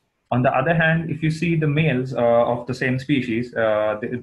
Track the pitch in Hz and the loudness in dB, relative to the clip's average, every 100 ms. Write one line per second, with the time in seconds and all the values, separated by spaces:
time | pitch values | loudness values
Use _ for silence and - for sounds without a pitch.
0 | _ _ - 120 127 127 143 165 160 165 | _ _ -4 0 2 2 0 2 2 0
1 | 165 156 156 151 175 165 156 143 160 127 | -2 -4 -2 -2 0 0 0 2 0 0
2 | 131 120 120 117 120 120 - 120 135 127 | -2 0 2 4 2 0 -4 -4 -2 -2
3 | - 139 120 113 123 113 110 107 107 107 | 0 -2 0 -4 -4 -2 0 2 0 -2
4 | 117 123 | -6 -8